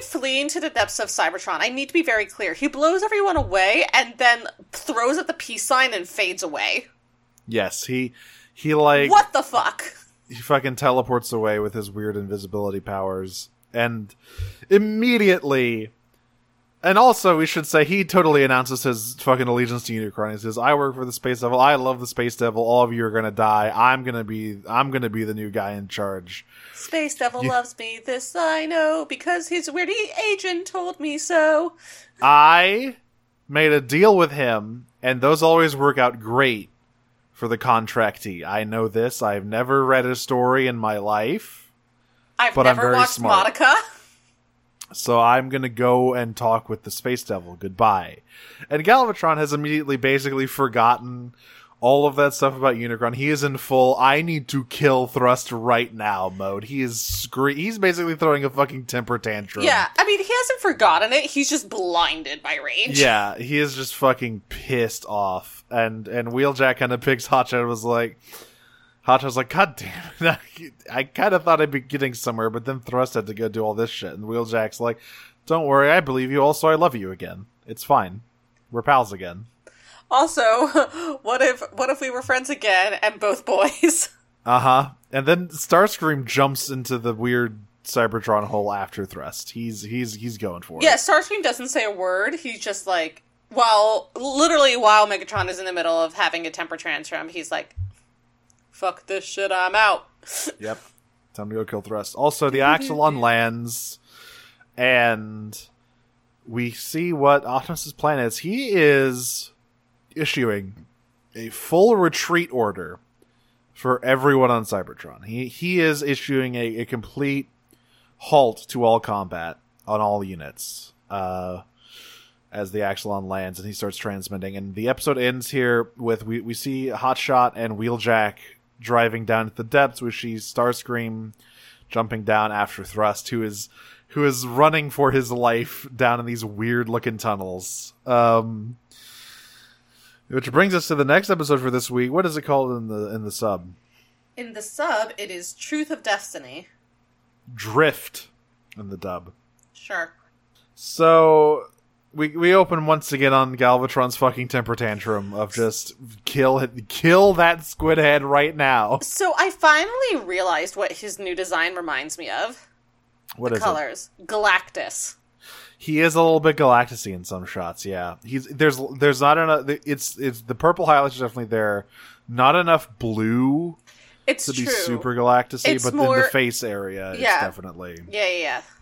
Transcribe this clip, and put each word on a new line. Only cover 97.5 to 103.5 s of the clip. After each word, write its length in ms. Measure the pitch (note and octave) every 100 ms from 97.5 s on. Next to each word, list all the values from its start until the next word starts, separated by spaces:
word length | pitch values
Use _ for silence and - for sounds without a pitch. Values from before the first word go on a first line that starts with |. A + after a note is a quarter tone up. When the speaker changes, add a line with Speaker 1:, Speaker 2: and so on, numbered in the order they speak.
Speaker 1:
like, 240 | D#3 - - - - _ _ _ _ _ _ _
"Fuck 360 | _ F#3+ F#3 -
this 180 | G3
shit, 260 | F#3+ - G3
I'm 240 | F#3 F#3 G#3
out." 320 | G#3+ F3 - _ -
<laughs> 300 | - - -
Speaker 2:
Yep. 180 | G#2+ A2 - _ _ _ _
Time 160 | - G#2
to 60 |
go 100 | A2
kill 160 | G#2+ G#2
Thrust. 340 | G#2 G#2+ G2 -
Also, 340 | D3 C#3+ C#3+
the 80 | C3
Axelon 600 | C#3 D#3 C#3 D3+ D3+ C#3
lands, 800 | A#2 A#2 A#2